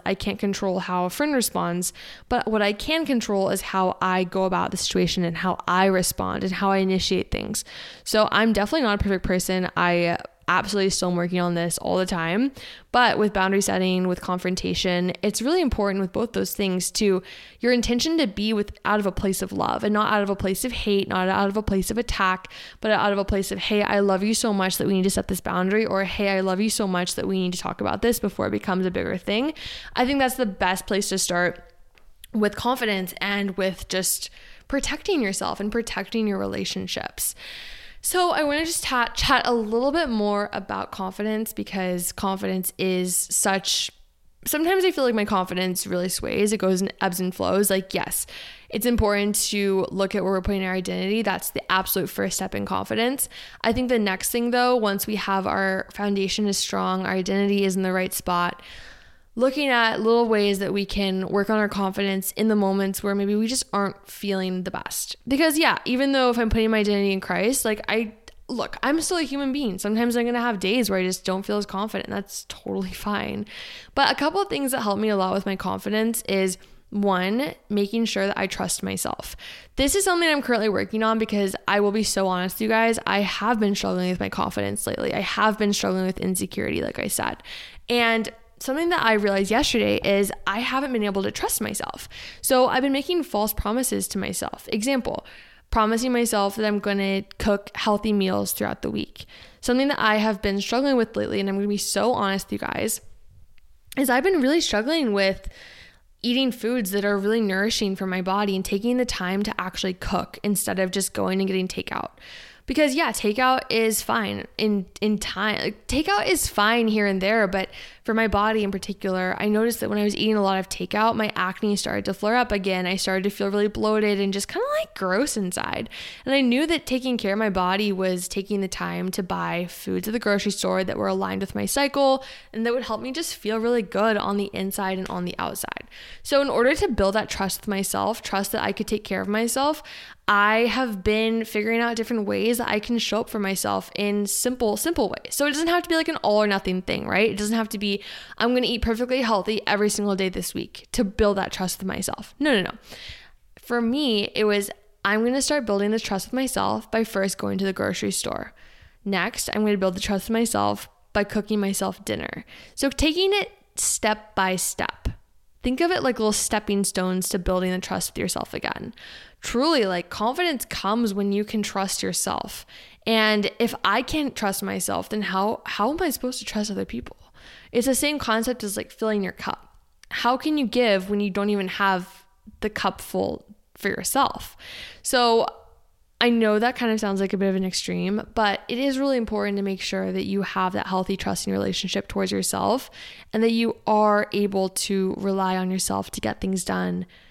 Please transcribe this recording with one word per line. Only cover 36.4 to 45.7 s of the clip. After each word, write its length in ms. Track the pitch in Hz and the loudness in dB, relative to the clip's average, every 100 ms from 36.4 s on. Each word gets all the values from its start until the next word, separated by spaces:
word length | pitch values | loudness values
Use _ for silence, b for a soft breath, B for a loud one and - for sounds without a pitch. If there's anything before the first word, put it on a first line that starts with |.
| 196 202 190 - 190 - - - - - B B B B B B | -2 -4 -6 -6 -6 -6 -8 -6 -6 -6 B B B B B B
So 280 | - 359 349 | -2 2 2
I 140 | 311 | 2
wanna 200 | 302 294 | 2 0
just 200 | 330 339 | -2 -4
ta-, 280 | - 254 233 | -2 0 0
chat 280 | - - 269 | 0 2 4
a 80 | - | 4
little 400 | 240 214 226 262 | 0 2 2 2
bit 160 | 311 302 | 2 2
more 400 | 220 208 202 208 | 2 2 0 -2
about 360 | - 196 202 202 | -4 -6 -6 -6
confidence, 600 | - 190 190 208 220 220 | -6 -8 -4 -4 -2 -4
because 600 | - 202 202 185 180 175 | -8 -6 -4 -2 -2 -4
confidence 600 | - 196 190 202 185 185 - | -4 -2 -2 -2 -2 -4 -2
is 500 | 190 185 180 180 - | 0 0 0 -2 -2
such, 600 | - 208 190 190 - - - - _ - _ - | 0 2 0 0 -2 -4 -10 -20 _ -20 _ -4
sometimes 400 | 302 330 381 370 | 0 2 4 4
I 40 | |
feel 140 | 311 | 2
like 100 | 254 | 2
my 120 | 220 208 | 2 2
confidence 600 | 196 185 175 185 | 0 0 -2 -2